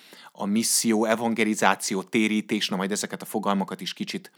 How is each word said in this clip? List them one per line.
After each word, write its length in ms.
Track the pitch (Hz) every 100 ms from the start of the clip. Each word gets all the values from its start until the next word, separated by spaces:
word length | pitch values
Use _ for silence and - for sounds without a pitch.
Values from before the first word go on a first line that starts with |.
| - - -
a 140 | - 101
misszió, 600 | 110 113 - 117 107 110
evangelizáció, 1000 | 113 117 110 107 104 98 98 - 98
térítés, 640 | 90 117 110 107 - 104 -
na 60 | 95
majd 160 | 98
ezeket 300 | 101 - 98
a 40 | 98
fogalmakat 560 | 110 101 101 90 95
is 120 | 90
kicsit 380 | - 107 92 -